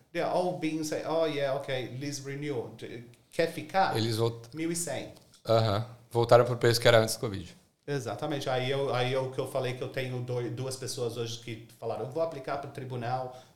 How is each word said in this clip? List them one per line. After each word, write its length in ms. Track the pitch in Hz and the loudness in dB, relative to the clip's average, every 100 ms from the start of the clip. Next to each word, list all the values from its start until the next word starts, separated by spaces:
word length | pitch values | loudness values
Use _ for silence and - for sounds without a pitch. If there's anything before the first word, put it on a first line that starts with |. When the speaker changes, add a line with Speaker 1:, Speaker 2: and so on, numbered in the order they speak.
| _ | _
Speaker 1:
They 100 | 175 | -4
are 100 | 147 | 0
all 280 | 165 180 147 | 2 0 0
being 240 | 156 156 | -2 -2
say, 200 | 151 147 - | -2 -4 0
"Oh, 180 | 160 160 | 0 2
yeah, 280 | 139 139 139 | 0 0 -2
ok, 400 | - 131 113 123 | -2 -4 -4 -6
lease 220 | 143 135 | -6 -6
renewal." 460 | 135 139 147 123 104 113 | -8 -6 -4 -4 -6 -10
T-, 280 | - 127 120 - _ | -12 -12 -16 -20 _
quer 200 | - 165 | 0 0
ficar? 420 | 160 151 190 190 113 | -2 -2 2 4 2
Speaker 2:
Eles 220 | 113 113 | 2 2
volt- 360 | 117 117 - | 0 0 -12
Speaker 1:
Mil 180 | 151 165 | -6 -2
e 40 | 170 | -2
cem. 380 | 151 123 - - - - - | -2 -4 -8 -14 -20 -10 2
Speaker 2:
Aham. 380 | 113 110 101 113 - - | 4 4 2 -2 -12 -4
Voltaram 340 | 120 120 120 120 | 0 8 8 8
pro 120 | 117 | 4
preço 220 | 120 113 | 4 6
que 60 | 120 | 8
era 120 | 113 | 8
antes 160 | 110 - | 6 0
do 40 | |
covid. 340 | 117 98 82 - _ _ - | -4 -6 -10 -18 _ _ -8
Speaker 1:
Exatamente. 600 | 143 110 101 156 143 143 | -6 -6 -6 -4 -2 0
Aí 200 | 127 127 | 0 0
eu, 240 | 139 139 | 0 0
aí 200 | 120 127 | 0 2
é 60 | 131 | 0
o 120 | 131 | -2
que 80 | 127 | -4
eu 100 | 127 | -4
falei 240 | 135 127 127 | -2 -2 -4
que 60 | |
eu 60 | 131 | -6
tenho 320 | 135 127 127 | -4 -4 -6
doi-, 280 | 123 123 117 | -4 -4 -4
duas 260 | 120 131 127 | -4 -6 -6
pessoas 400 | 120 - 120 117 | -8 -4 -4 -4
hoje 240 | 117 113 | -6 -6
que 280 | - 110 - - | -10 -12 -14 -10
falaram, 240 | 117 107 - | -6 -6 -6
"Eu 60 | |
vou 100 | 151 | -2
aplicar 360 | 165 156 - 139 | -2 -4 -6 -6
pro 120 | 127 | -6
tribunal 680 | - 123 127 117 131 127 - - | -10 -8 -6 -4 -4 -4 -10 -20